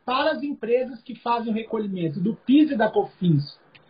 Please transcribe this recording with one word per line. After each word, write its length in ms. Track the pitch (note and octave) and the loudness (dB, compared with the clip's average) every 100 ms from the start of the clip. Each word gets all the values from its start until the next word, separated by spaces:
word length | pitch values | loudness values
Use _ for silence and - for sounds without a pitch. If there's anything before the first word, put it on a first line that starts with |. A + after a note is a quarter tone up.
| - | -4
para 260 | B3+ D#4 | -2 0
as 120 | C#4 | -2
empresas 580 | C#4+ - G#3+ B3 B3+ C4+ | -6 -6 0 0 -2 -10
que 140 | - A#3 | -16 -10
fazem 360 | A#3+ A#3 A3+ | -4 -2 -2
o 40 | G#3+ | -4
recolhimento 640 | A3 A3 G#3 F#3 E3 D3 | -4 -6 -4 -4 -4 -2
do 160 | F#3 G#3+ | -4 -4
pis 340 | - C#4 D4+ | 4 6 6
e 60 | B3+ | 2
da 160 | G#3+ | 0
cofins 680 | G#3 G3 - F3+ D3 - - _ _ | 0 -2 0 2 2 2 -12 _ _